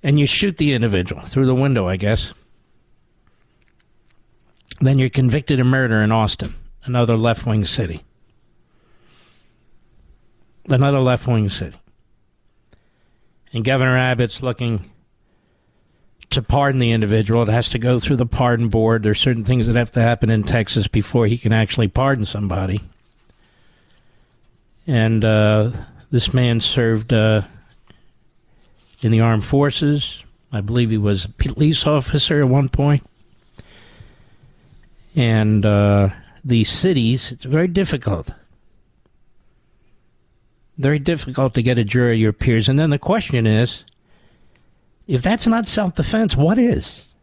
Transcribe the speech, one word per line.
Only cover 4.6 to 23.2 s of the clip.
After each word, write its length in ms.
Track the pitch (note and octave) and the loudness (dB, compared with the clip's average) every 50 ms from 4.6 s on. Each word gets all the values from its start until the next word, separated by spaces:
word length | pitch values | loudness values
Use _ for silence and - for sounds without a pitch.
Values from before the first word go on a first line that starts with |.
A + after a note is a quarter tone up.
| _ _ - - | _ _ -6 -2
Then 200 | - C3 C#3 C3+ | 0 2 2 2
you're 100 | C3 B2 | 0 0
convicted 480 | - - B2+ B2 A2+ D3+ - - D3 B2+ | 0 0 0 0 0 -2 -2 -2 -2 0
of 80 | B2+ | 2
murder 340 | B2 C3 C3 C3 A#2+ A2+ A2 | 2 2 2 0 0 0 0
in 120 | G#2+ G#2+ A2 | 2 2 2
Austin, 420 | A2+ A2 G#2 - - - - - - - - - - - | 2 0 0 -2 -6 -8 -10 -10 -14 -18 -20 -20 -18 -10
another 320 | - B2 B2 A#2+ A2+ A#2 | -4 -2 0 0 2 0
left-wing 480 | A2 A2 A#2 A2+ - - A#2+ G#2+ G#2+ G2+ | 0 2 0 -2 -2 -2 -2 -2 -2 0
city. 400 | - - - A2 E2+ D#2+ D2+ - _ _ _ _ _ _ _ _ _ _ _ _ _ _ _ _ _ _ _ _ _ _ _ _ _ _ _ _ _ _ _ _ _ - - _ _ _ _ _ _ - _ _ _ _ _ _ _ _ _ - - | -2 -2 -4 -4 -6 -6 -12 -14 _ _ _ _ _ _ _ _ _ _ _ _ _ _ _ _ _ _ _ _ _ _ _ _ _ _ _ _ _ _ _ _ _ -20 -20 _ _ _ _ _ _ -20 _ _ _ _ _ _ _ _ _ -6 -2
Another 320 | C#3+ B2 C#3 C#3 C#3+ C3+ | 0 2 2 2 2 2
left-wing 480 | C3 B2+ B2 A2+ - B2+ B2 A2 G#2+ G2 | 2 2 0 0 0 0 0 0 0 0
city. 280 | - - F#2 E2 - - _ _ _ _ _ _ _ _ _ _ _ _ _ _ _ _ _ _ _ _ _ _ _ _ _ _ _ _ _ _ _ _ _ _ - | -4 -6 -10 -12 -12 -18 _ _ _ _ _ _ _ _ _ _ _ _ _ _ _ _ _ _ _ _ _ _ _ _ _ _ _ _ _ _ _ _ _ _ -8
And 120 | A#2 A2 | -6 -2
Governor 340 | B2+ C3+ C3+ C3 C3 B2+ B2+ | 0 0 2 2 2 2 2
Abbott's 460 | B2+ B2+ B2+ A#2 B2 A#2 - - C3 | 2 0 0 0 -2 -4 -4 -6 -6
looking 480 | B2+ A#2+ - B2+ A#2 A2+ G2+ F2 - _ _ _ _ _ _ _ _ _ _ _ _ _ _ _ _ _ _ _ _ _ _ _ _ _ _ - _ | -6 -6 -4 -4 -4 -4 -4 -6 -10 _ _ _ _ _ _ _ _ _ _ _ _ _ _ _ _ _ _ _ _ _ _ _ _ _ _ -12 _
to 100 | - C#3 | -6 -6
pardon 380 | A2 _ - C#3+ C#3+ C#3+ C3+ C3 | -4 _ -2 0 0 0 0 0
the 140 | B2 A#2 A2+ | 0 2 2
individual. 500 | A2+ A2 G2+ G#2+ A2 G#2+ G2+ A2+ A#2 A#2 | 0 0 0 0 0 0 2 0 0 2
It 60 | G2+ | 2
has 200 | G#2+ A#2 A#2+ - | 0 0 -2 -2
to 80 | - A#2+ | -4 -4
go 180 | A2+ B2 B2+ A#2+ | 0 0 0 0
through 180 | - - D3 | 0 0 0
the 100 | B2 B2 | 0 0
pardon 420 | A#2 - - C3 B2 A#2+ A2+ A#2+ A2+ | -2 -2 0 0 0 2 0 0 0
board. 340 | G#2 A#2 A2 A2+ A2+ A2+ G#2 | 0 2 2 2 2 2 2
There's 160 | G#2+ G#2 - | 0 0 0
certain 260 | - C#3 B2 A2+ G#2+ | 0 0 0 0 0
things 220 | G2 B2+ B2+ A2+ | -2 0 0 2
that 80 | A#2 A2+ | 2 0
have 160 | A#2+ A#2+ A2 - | 0 -2 -2 0
to 80 | A#2+ | 0
happen 300 | A2+ A#2 A#2+ - - A2 | 2 2 2 0 0 0
in 140 | A2+ G#2+ G#2 | 0 0 0
Texas 420 | - - A#2+ A2 - - - G2+ | 0 -2 -2 -2 -2 -2 -2 -2
before 400 | - - G#2+ G2+ - - B2 A#2 | 0 -2 -2 -2 0 0 0 2
he 100 | G#2 A#2 | 2 0
can 160 | A#2 - A2 A2+ | -2 0 0 2
actually 360 | A2 A2 - - - A#2 F#2+ | 2 0 0 0 -2 -2 0
pardon 360 | - - C3 C3+ C#3 B2 G#2+ | 0 0 0 0 0 -2 -4
somebody. 560 | - - G2+ G#2 G2 F2+ F#2+ F#2+ F#2+ F#2 G#2 - - _ _ _ _ _ _ | -6 -6 -6 -6 -4 -4 -4 -4 -4 -4 -6 -8 -10 _ _ _ _ _ _